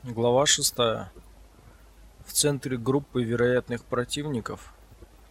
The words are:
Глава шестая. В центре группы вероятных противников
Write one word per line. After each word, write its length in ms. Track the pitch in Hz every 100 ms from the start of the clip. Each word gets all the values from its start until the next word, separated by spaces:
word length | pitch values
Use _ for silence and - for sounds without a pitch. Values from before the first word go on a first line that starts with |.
| 127
Глава 360 | 113 117 123 147
шестая. 680 | - 139 - 120 113 98 - - - - - - - - - - - -
В 60 |
центре 460 | - 147 139 135 127
группы 480 | 117 135 139 127 113
вероятных 580 | 117 120 123 - 120
противников 880 | - 120 120 - 147 127 104 - - - - - - - -